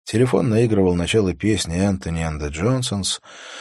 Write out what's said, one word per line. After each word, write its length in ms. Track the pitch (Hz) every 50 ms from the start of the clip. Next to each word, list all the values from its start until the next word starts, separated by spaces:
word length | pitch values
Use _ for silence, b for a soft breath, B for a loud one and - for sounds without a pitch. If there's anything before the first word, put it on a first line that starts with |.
| _
Телефон 440 | - - 110 127 127 - - - -
наигрывал 460 | 107 113 123 110 107 98 95 90 87
начало 380 | 87 85 85 - 110 101 92 80
песни 420 | 73 - 104 107 87 - 82 80
Anthony 460 | 90 98 101 98 95 - 85 82 82
and 180 | 82 80 76 76
the 120 | 73 73
Johnsons. 680 | 73 80 95 120 131 127 123 - 101 101 92 - - - B B B B B B B B